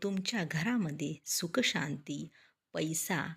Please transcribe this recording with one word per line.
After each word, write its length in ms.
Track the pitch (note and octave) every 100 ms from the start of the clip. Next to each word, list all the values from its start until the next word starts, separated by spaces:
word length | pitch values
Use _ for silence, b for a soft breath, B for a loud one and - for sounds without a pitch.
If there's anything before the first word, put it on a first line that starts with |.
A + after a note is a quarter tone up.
तुमच्या 420 | G3 G3 F#3+ A3+
घरामध्ये 680 | D#3+ D#3 F3+ B3 E3+ D3+ D3 D#3 -
सुखशांती, 960 | - E3+ G#3 B3 F#3 D3+ C#3+ - D3 D#3+ b b b _
पैसा, 500 | E3+ D#3+ D#3+ - F3 D3